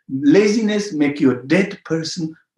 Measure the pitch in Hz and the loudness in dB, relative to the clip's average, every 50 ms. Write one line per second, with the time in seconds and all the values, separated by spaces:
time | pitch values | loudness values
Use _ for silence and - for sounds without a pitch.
0 | _ - 131 135 147 143 165 202 220 208 214 240 214 208 214 202 - - 160 147 | _ -10 -6 0 2 4 6 6 6 4 2 0 0 0 -2 -2 -4 -4 -2 -2
1 | 147 139 143 - 139 127 123 123 127 139 160 190 196 - - - - - 160 160 | -2 -2 0 2 2 2 2 0 -2 0 0 0 0 0 -4 -12 -10 -6 -6 -6
2 | 151 156 - 180 160 156 160 _ _ _ _ | -6 -6 -8 -8 -8 -8 -10 _ _ _ _